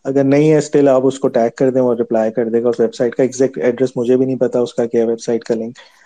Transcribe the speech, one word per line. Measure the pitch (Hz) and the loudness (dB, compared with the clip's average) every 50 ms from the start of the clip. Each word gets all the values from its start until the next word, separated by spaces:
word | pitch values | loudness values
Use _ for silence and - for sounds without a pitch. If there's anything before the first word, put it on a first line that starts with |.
| - | -8
अगर | 139 135 139 139 | -4 0 0 2
नहीं | 135 139 143 151 156 | 2 2 4 4 4
है | 156 147 | 4 2
still | 143 - - 147 143 139 | 2 2 2 2 4 4
आप | 131 135 131 | 4 4 2
उसको | 135 131 - - 135 | 0 0 -2 -2 -2
tag | - 120 113 117 | 0 0 0 0
कर | - - 143 131 | 0 0 0 0
दें | 123 131 | 2 2
और | 127 123 120 113 | 0 0 0 -2
reply | 117 - 117 113 110 110 | -2 -2 -2 -2 -2 -2
कर | 113 127 117 113 | -2 -4 -2 -2
देगा | 113 117 117 123 | -2 -2 0 -2
उस | 117 - | 0 0
website | 113 113 - - 131 117 117 | -2 -2 -2 -2 -4 -2 -2
का। | - 135 | 0 -2
Exact | 120 123 - 135 131 135 - | -2 0 -2 -2 -2 -2 -2
address | - 123 117 117 135 123 - 127 | -2 -2 0 0 -2 -2 -2 -2
मुझे | 120 117 127 127 | 0 0 2 2
भी | 131 | 0
नहीं | 131 131 | 0 -2
पता | 120 127 117 117 123 | -2 -2 0 0 -2
उसका | 120 120 - - 120 | -2 -2 -2 -4 -4
क्या | 117 - 117 | -2 0 0
है, | 113 113 | 0 0
website | 117 113 - - 120 113 - | -2 -4 -4 -4 -4 -4 -4
का | - 120 | -4 -4
link। | 110 113 117 127 - - - _ _ _ | -4 -6 -8 -12 -16 -20 -20 _ _ _